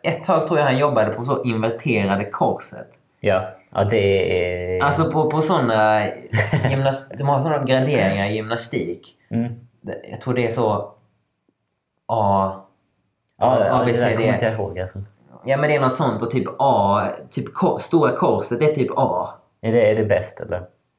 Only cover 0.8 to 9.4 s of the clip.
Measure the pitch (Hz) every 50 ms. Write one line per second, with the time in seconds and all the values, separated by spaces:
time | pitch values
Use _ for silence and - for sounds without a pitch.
0.8 | 147 147 131 113 107 113 - 110 120 120 113 - - 123 113 110 110 113 113 -
1.8 | - 147 113 104 98 95 98 98 101 - - - 151 113 95 - - - - -
2.8 | - - - _ _ _ _ _ - 101 95 95 - - - - _ _ - -
3.8 | 101 98 113 110 98 98 98 95 92 87 90 90 90 90 90 90 90 90 92 92
4.8 | 135 143 147 - 160 - - 156 156 156 - 156 156 - 185 156 127 117 113 107
5.8 | 107 107 107 107 104 - - - - - - 107 104 - - - - - 135 135
6.8 | 135 135 135 - - - - 104 120 135 143 135 135 160 151 139 127 120 131 131
7.8 | 131 - - 113 98 95 98 101 98 101 107 110 107 110 117 113 - - - 131
8.8 | - 85 87 - - - _ _ _ _ - 117